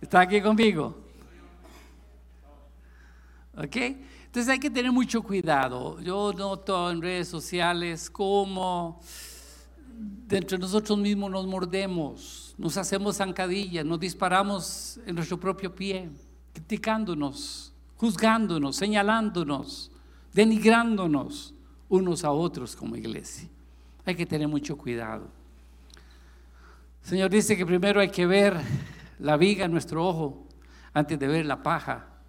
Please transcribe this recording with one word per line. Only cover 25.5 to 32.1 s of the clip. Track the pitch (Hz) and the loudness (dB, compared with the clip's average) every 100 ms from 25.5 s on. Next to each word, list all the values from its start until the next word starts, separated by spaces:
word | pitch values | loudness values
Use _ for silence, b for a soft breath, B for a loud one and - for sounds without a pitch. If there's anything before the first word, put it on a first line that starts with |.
| - - b b b b b b b b b b b b - | -20 -20 b b b b b b b b b b b b -20
El | - | -4
Señor | 185 190 | 0 4
dice | 202 208 208 | 4 4 2
que | |
primero | 180 180 196 202 | 4 4 4 4
hay | 196 | 4
que | 190 180 | 4 4
ver | 196 202 180 131 B B B B B | 6 6 4 -2 B B B B B
la | - 151 | 0 4
viga | 185 208 180 | 6 4 2
en | |
nuestro | 165 - 156 | 0 -2 -2
ojo | 175 160 151 135 - - B B B | 0 0 -4 -6 -18 -20 B B B
antes | 147 147 160 | 0 0 0
de | 135 | 0
ver | 156 156 | 0 0
la | 131 | -2
paja | 147 160 135 120 - | -2 -2 -4 -8 -10